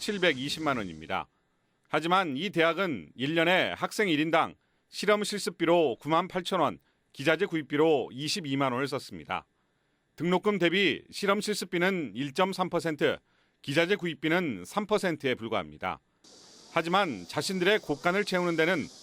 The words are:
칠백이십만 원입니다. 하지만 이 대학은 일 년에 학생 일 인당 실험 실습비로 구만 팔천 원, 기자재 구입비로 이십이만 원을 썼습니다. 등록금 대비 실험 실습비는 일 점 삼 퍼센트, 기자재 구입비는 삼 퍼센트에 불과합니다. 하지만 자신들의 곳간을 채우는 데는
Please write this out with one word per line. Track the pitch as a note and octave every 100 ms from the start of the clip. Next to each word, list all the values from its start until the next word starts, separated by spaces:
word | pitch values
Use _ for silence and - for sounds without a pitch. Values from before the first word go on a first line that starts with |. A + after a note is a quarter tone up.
칠백이십만 | - G3+ F3 C3 C#3 D#3 D#3 B2+
원입니다. | F#2+ D#2 D#2+ F#2 D2 _ _ _ _ _ _
하지만 | D#3+ E3 F#3 F3+ C3
이 | G3
대학은 | E3+ E3 E3 F#3+ A2+ D2
일 | G2+ C3+ E3
년에 | E3 F3+ A2+ F2
학생 | F#3 - G3+
일 | D3
인당 | D#3+ D#3+ A2+ D2+ _ _ _
실험 | - F#3+ G#3
실습비로 | G#3 G#3 G#3 - E3 F3 D3 G#2+
구만 | C#3+ D#3+ F3+
팔천 | F#3 F3 F#3+
원, | C#3 D#2 _ _ _
기자재 | - C#3 D#3+ G3
구입비로 | E3 C#3+ D3 D#3+ C#3+ G2
이십이만 | B2 D3 G#3 D3 C3+ C3+
원을 | A#2+ C#3
썼습니다. | C3+ - F2 D2 F#2 - _ _ _ _ _ _ -
등록금 | E3+ F3+ G#3 G3+
대비 | E3+ F3+ F#3 G2+ -
실험 | - G3 G#3
실습비는 | G#3 G3+ G3 F3+ F3+ F#3+ C3 G#2
일 | C#3
점 | D#3+ F#3+
삼 | F#3 F3+
퍼센트, | F3 E3 D#3 D3+ G2+ _ _ _ _
기자재 | - C#3 E3+ G3+
구입비는 | F3 D3+ D#3+ F3 E3+ F#2+ F2+
삼 | G3+
퍼센트에 | G#3 G#3 F#3 D#3+ C3+
불과합니다. | A#2 G#2+ G#2 D#2 D2+ F#2 D#2+ _ _ - - - - -
하지만 | E3+ E3 F#3+ F#3 G#2 F2
자신들의 | D3+ - F#3+ E3+ G#3
곳간을 | - C#3+ F3 F#3+ G#3
채우는 | F#3 F3 E3
데는 | D#3+ F3+ F#2 -